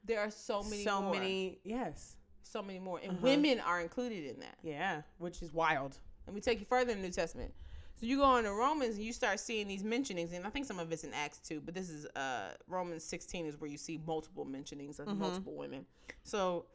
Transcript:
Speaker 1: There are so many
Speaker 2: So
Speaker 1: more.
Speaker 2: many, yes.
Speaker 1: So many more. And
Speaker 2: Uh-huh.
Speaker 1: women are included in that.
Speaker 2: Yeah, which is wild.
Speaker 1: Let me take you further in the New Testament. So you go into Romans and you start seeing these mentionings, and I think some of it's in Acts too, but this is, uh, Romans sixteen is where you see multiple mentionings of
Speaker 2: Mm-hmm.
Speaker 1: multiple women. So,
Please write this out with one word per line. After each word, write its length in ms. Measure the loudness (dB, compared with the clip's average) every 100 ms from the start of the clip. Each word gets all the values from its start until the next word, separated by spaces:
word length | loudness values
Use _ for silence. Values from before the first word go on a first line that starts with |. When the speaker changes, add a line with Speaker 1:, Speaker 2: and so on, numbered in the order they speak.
Speaker 1:
There 160 | 0 0
are 100 | 0
so 320 | -4 -2 -2
many 220 | 0 0
Speaker 2:
So 160 | 2 2
Speaker 1:
more. 120 | 2
Speaker 2:
many, 440 | 2 2 0 -2 -6
yes. 520 | -6 -2 -2 -6 -14 -18 -20 -20
Speaker 1:
So 200 | -10 -8
many 160 | -6 -8
more. 200 | -6 -4
And 140 | -2
Speaker 2:
Uh-huh. 80 | 4
Speaker 1:
women 380 | 8 8 8 6
are 200 | 4 2
included 460 | 2 -2 -2 -2 -6
in 140 | -8
that. 180 | -10 -10
Speaker 2:
Yeah, 400 | -8 -2 0 0 -6 -8
which 220 | -8 -6
is 100 | -4
wild. 460 | 4 6 6 0 -8 -16 -16 -10
Speaker 1:
Let 80 |
me 60 | -2
take 180 | 2 0
you 60 | 4
further 260 | 4 4
in 60 | 0
the 60 | -2
New 40 |
Testament. 420 | 0 -2 -2 -8 -10 -12 -12 -12 -6
So 100 | 0
you 120 | 6
go 180 | 8 8
into 160 | 6
Romans 440 | 4 4 4 2 0
and 80 |
you 80 | -4
start 260 | 0 2 2
seeing 260 | 0 -2 -2
these 140 | -2
mentionings, 480 | 0 0 0 -2 -4
and 140 | -4 -4
I 40 |
think 160 | -4 -4
some 120 | -4
of 120 | -2
it's 120 | -4
in 100 | -4
Acts 240 | -4 -4 -6
too, 220 | -8 -6
but 140 | -6
this 140 | -6 -6
is, 180 | -8 -8 -4
uh, 380 | -2 -2 -4 -8 -6
Romans 380 | -4 -4 -6
sixteen 420 | -6 -8 -6 -4 -4
is 120 | -4
where 100 | -6
you 80 | -6
see 200 | -6 -6
multiple 460 | -2 -2 -2 -8
mentionings 540 | -6 -6 -8 -10 -10 -8
of 80 | -4
Speaker 2:
Mm-hmm. 140 | 0
Speaker 1:
multiple 340 | 0 0 -4
women. 320 | -8 -8 -8 -12 _ -18 -16
So, 420 | -4 0 2 0 -6